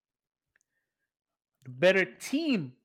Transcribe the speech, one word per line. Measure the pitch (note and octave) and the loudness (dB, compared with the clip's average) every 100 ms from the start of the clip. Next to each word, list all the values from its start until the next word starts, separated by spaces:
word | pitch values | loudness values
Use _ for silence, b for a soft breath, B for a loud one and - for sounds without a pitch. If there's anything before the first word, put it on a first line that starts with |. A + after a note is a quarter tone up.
| _ _ _ _ _ _ _ _ _ _ _ _ _ _ _ _ | _ _ _ _ _ _ _ _ _ _ _ _ _ _ _ _
The | - | -16
better | B2+ F3 F#3+ | 0 4 4
team. | F3+ - - C#4 E4 A3+ C3 - | 2 -4 -6 -2 0 -2 -4 -14